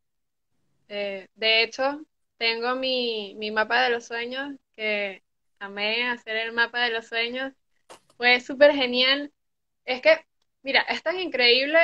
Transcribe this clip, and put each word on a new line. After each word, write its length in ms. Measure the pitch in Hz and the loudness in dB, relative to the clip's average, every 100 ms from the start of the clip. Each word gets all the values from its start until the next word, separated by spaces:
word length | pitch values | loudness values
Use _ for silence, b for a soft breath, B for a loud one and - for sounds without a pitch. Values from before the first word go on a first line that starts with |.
| _ _ _ _ _ _ _ _ - | _ _ _ _ _ _ _ _ -12
Eh, 380 | 202 202 196 180 | -8 -6 -8 -14
de 280 | 202 220 226 | -2 2 4
hecho, 420 | 226 - 269 294 - _ _ - | 2 0 -2 -4 -12 _ _ -4
tengo 380 | 226 226 240 | -2 -2 -2
mi, 600 | 262 262 254 240 220 196 208 | -2 -2 -2 -2 -6 -8 -10
mi 140 | 214 | -4
mapa 320 | 214 214 233 | -2 0 0
de 60 | 254 | 0
los 140 | 233 | -2
sueños, 500 | 233 233 240 262 285 269 _ | -6 -8 -8 -8 -10 -12 _
que 480 | - 214 208 202 180 _ _ _ - | -8 -4 -2 -4 -10 _ _ _ -16
amé 500 | 196 202 214 226 247 | -12 -4 -2 -2 -2
hacer 280 | 240 226 220 | -6 -6 -6
el 160 | 226 | -4
mapa 280 | 233 226 240 | -2 -2 -2
de 80 | 240 | -2
los 160 | 226 226 | -4 -6
sueños. 460 | 233 233 254 269 - _ _ - - _ - | -4 -4 -4 -8 -10 _ _ -20 -20 _ -2
Fue 240 | 240 247 | 2 2
súper 320 | 247 262 294 | 0 6 6
genial. 600 | 285 247 247 262 277 294 _ _ _ _ _ | 6 0 2 2 2 -4 _ _ _ _ _
Es 160 | - 254 | -8 2
que, 240 | 302 359 - _ _ _ | 4 4 0 _ _ _
mira, 180 | 269 240 | -2 0
es 200 | - 233 | 0 -4
tan 160 | 311 370 | -4 -4
increíble 600 | 339 247 240 254 277 330 | -4 2 4 4 4 4